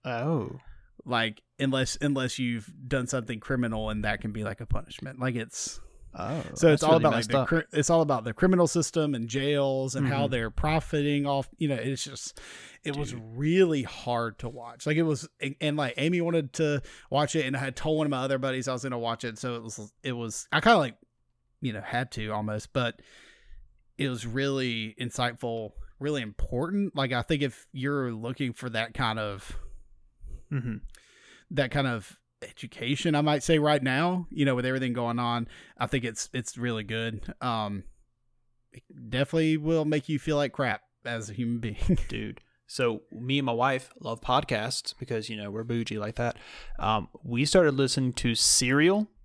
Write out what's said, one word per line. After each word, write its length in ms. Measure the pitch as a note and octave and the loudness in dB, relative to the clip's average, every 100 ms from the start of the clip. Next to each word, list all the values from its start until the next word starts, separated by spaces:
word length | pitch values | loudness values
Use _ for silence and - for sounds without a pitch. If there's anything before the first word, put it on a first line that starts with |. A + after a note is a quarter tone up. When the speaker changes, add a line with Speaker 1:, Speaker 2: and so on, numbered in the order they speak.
| B2+ | -4
Speaker 1:
Oh. 540 | A#2+ C3+ D#3+ G2+ C3 - - - _ - | -2 0 0 -2 -8 -16 -20 -20 _ -4
Speaker 2:
Like, 360 | B2 A2+ G#2+ _ _ | 0 0 -4 _ _
unless, 380 | C#3 C3 B2+ - | 0 2 0 0
unless 380 | D3 C3+ B2+ - | 0 0 0 -2
you've 320 | B2 A#2 G#2+ - B2+ | -2 -2 -6 -16 -4
done 200 | C3+ B2 | -2 0
something 320 | C3 A2+ A2+ | -4 -4 -8
criminal, 500 | - C3 A#2+ A2 A2 | -2 0 0 -2 -2
and 140 | G#2+ G#2 | -2 -2
that 160 | G#2 | -2
can 100 | A2 | -4
be, 120 | G#2+ | -4
like, 180 | G#2 G2+ | -6 -6
a 40 | A2+ | 0
punishment. 540 | A#2 - - C3+ C3 | 0 0 -12 -12 -4
Like, 160 | B2+ A#2+ | -2 -2
it's 440 | A2+ - - - - - - - | -6 -8 -8 -8 -14 -20 -18 -8
Speaker 1:
Oh, 220 | G2 D#3 | -6 -6
Speaker 2:
so 80 | - | -6
it's 120 | - | 6
Speaker 1:
that's 220 | E3 D3 | 8 8
Speaker 2:
all 80 | D#3 | 8
Speaker 1:
really 100 | D#3+ | 6
Speaker 2:
about, 60 | D3+ | 6
like, 60 | A#2+ | 4
Speaker 1:
messed 120 | A2 | 2
Speaker 2:
the 100 | C3+ | 2
Speaker 1:
up. 80 | B2+ | 4
Speaker 2:
cri-, 160 | E3 D3+ | 2 2
it's 160 | D3+ C#3+ | 0 4
all 120 | E3+ | 4
about 220 | D#3 C3 | 4 2
the 100 | A2+ | 0
criminal 320 | A2 F#3 F#3 E3+ | 2 4 6 6
system 460 | E3+ D#3+ E3+ D3+ | 4 0 2 0
and 140 | C3 A2+ | 0 -2
jails 680 | B2+ C#3 D3 C#3 C3+ C3 C3+ | 0 2 2 2 2 -2 0
and 120 | C3+ | 0
how 160 | A#2 | 2
Speaker 1:
Mm-hmm. 80 | C#3+ | 0
Speaker 2:
they're 180 | B2+ A2+ | 0 -2
profiting 760 | - D3+ D#3+ - D#3 D3 D3 C#3+ | 0 2 2 0 0 2 2 2
off, 200 | C#3 C3 - | 0 -2 -2
you 100 | D#3 | -2
know, 80 | C3 | 0
it's 280 | B2+ C3+ | -2 -4
just, 360 | - C3+ - - - - - - | -6 -10 -12 -14 -18 -18 -20 -12
it 120 | - C#3+ | -8 -4
was 160 | D3 | -4
Speaker 1:
Dude. 100 | B2 A2 A#2 | -6 -10 -2
Speaker 2:
really 480 | D3 F3+ F#3 D3+ | 2 6 6 4
hard 560 | A#2+ - - A#2+ A#2 - | 0 -6 -2 0 0 -4
to 100 | A#2+ | -10
watch. 380 | A#2+ A#2 A#2+ - | -10 -14 -6 0
Like, 100 | D3+ | 2
it 60 | |
was, 240 | E3 C#3+ E3 _ | 4 2 -2 _
and, 140 | C#3+ C3+ | -8 -2
and, 160 | D#3 D3 | -2 0
like, 160 | C3+ - | -2 0
Amy 240 | D3+ F3+ | 2 2
wanted 320 | E3+ E3+ C#3+ | 2 0 -2
to 280 | - D#3 C#3+ - - - | 0 0 0 -2 -18 -2
watch 240 | C#3 D3 D#3+ | 0 2 0
it, 100 | C3 | 0
and 100 | C3+ | -2
I 40 | |
had 160 | C3+ B2+ | -4 -4
told 220 | D#3 D#3 | 0 2
one 100 | D3+ | 2
of 40 | |
my 80 | C3+ | 0
other 140 | C3+ C3+ | 0 0
buddies 280 | C3+ C3 B2+ | 0 -2 -2
I 60 | |
was 100 | B2+ | -4
gonna 140 | C3+ B2 | -4 -4
watch 260 | A#2 A2+ B2 | -2 -2 -4
it, 120 | A2 | -6
so 180 | C3 A#2+ | -6 -6
it 80 | |
was, 300 | A2+ G#2+ G#2 _ | -8 -12 -14 _
it 100 | C#3 | -6
was, 340 | A#2+ A#2 - - | -4 -6 -6 -2
I 80 | D3+ | 2
kinda, 160 | G#3+ A3+ | 6 6
like, 160 | C#3 - _ _ _ _ _ _ | 6 -4 _ _ _ _ _ _
you 120 | C3 | -6
know, 80 | G#2+ | -4
had 300 | G2+ B2 B2+ | -4 -4 -2
to 160 | - G#2+ | -4 -4
almost, 440 | G#2+ G#2+ G#2+ - | -4 -2 -4 -4
but 260 | C#3 A#2+ - - - - - - - - _ _ - | -2 -2 -4 -18 -20 -20 -20 -20 -20 -20 _ _ -4
it 120 | C#3 | -4
was 160 | B2+ A#2 | -2 -4
really 680 | B2 C#3 C3+ B2+ A#2 A2 G#2+ | -2 0 0 0 -2 -6 -6
insightful, 720 | B2 - B2 A#2 B2 A#2 A2 - - - | -8 -2 -2 -2 -6 -4 -6 -10 -16 -8
really 220 | C#3 D3 | -4 -2
important. 720 | A2 G#2 - B2 E3 G3+ G3+ D#3 | -4 -4 -2 0 0 0 -2 0
Like, 160 | C3+ | 0
I 100 | B2 | 0
think 220 | A#2+ D#3 | 0 0
if 240 | C#3 - - | 0 -2 -14
you're 380 | C3+ C3 C#3+ B2+ | -4 0 0 0
looking 420 | A2+ A#2 B2+ C3+ | -2 -6 -2 -4
for 160 | A#2 B2+ | -4 -4
that 240 | A2+ A2+ | -2 -2
kind 260 | - B2 A2 | 0 0 0
of 360 | G#2+ G2 - - - - - - - _ - - - | -2 -6 -8 -10 -10 -14 -18 -20 -20 _ -14 -12 -6
Speaker 1:
Mm-hmm. 260 | C#3+ A#2 G#2+ - - _ - - - _ | -4 -4 -6 -10 -16 _ -20 -20 -20 _
Speaker 2:
that 200 | C#3+ C3 | -4 -2
kind 160 | C#3+ C3+ | 0 -2
of 300 | A#2 - - _ _ | -2 -6 -20 _ _
education, 720 | - - - - A#2+ C#3+ F3+ D3 | -18 -14 -16 -8 -4 0 2 2
I 60 | |
might 220 | D3+ D3+ | 2 2
say 160 | - D#3+ | 4 4
right 240 | D3 D3+ | 6 4
now, 440 | C3 C3 E3+ F#3 E3+ | 2 2 2 0 -4
you 160 | - C#3 | 0 2
know, 100 | B2 | 2
with 100 | B2+ | 0
everything 280 | C3 B2+ | 0 0
going 260 | A#2+ A#2 A#2 | 0 0 0
on, 300 | A#2+ A#2 A#2 - - - | 0 0 -2 -10 -20 -6
I 100 | A#2 | -2
think 180 | C3+ A#2 | 0 -2
it's, 240 | G#2+ - | -6 -6
it's 260 | B2+ A#2 - | -6 -6 -4
really 280 | A#2+ A2 G#2 | -2 -2 -2
good. 480 | A2 A2+ A2+ - - | -4 -2 -4 -8 -6
Um, 420 | B2+ A2+ G#2+ G2+ - - _ _ _ _ _ _ _ | -2 -2 -2 -4 -8 -18 _ _ _ _ _ _ _
it 120 | B2 _ D3 A#2 | -20 _ -16 -6
definitely 480 | B2 C#3+ E3 D#3+ D#3 | -2 0 2 2 2
will 260 | D3+ E3 | 2 2
make 240 | D3+ D3+ C#3 | 4 0 0
you 120 | D3 | -4
feel 180 | - D3 | 0 0
like 160 | C#3+ | 0
crap 300 | - C3 G#2+ _ _ | 0 -2 -2 _ _
as 260 | A#2+ A#2 G#2+ | -6 -6 -6
a 40 | |
human 260 | G2+ A#2 A#2 | -4 -2 -2
being. 400 | A#2 G#2 - E3+ | -4 -2 2 2
<laughs> 40 | - | 2
Speaker 1:
Dude. 320 | A2+ G#2+ - _ _ _ | -4 -8 -12 _ _ _
So 360 | - B2 G#2+ - | 0 0 0 -8
me 280 | - B2 C#3 | -10 0 0
and 60 | C3+ | 2
my 60 | |
wife 380 | A#2 B2+ C3 - - | 2 2 2 -4 -12
love 220 | - A#2 | -8 -6
podcasts 720 | - B2+ D#3 A2 A2 - - - | 0 0 2 -2 -2 -4 -6 -10
because, 320 | B2+ A#2 G#2+ | -6 -6 -4
you 60 | A2 | -8
know, 160 | G#2 | -6
we're 140 | G#2+ A2+ | -6 -4
bougie 320 | A#2 A2+ G#2+ | -2 -2 -4
like 160 | G#2+ A#2 | -6 -2
that. 220 | A#2+ - - - - - | -2 -4 -14 -16 -10 -2
Um, 300 | G2 A2 F#2 - C3 | 2 2 0 -12 -4
we 180 | A#2+ | 0
started 300 | C#3+ F#3+ D#3+ | 6 6 6
listening 400 | C3+ C3+ C3+ B2+ | 4 2 2 0
to 200 | A#2+ A#2+ | 0 0
Serial. 760 | A2+ - - B2 C#3 E3 G3+ G#3+ _ | 2 4 4 4 6 6 4 0 _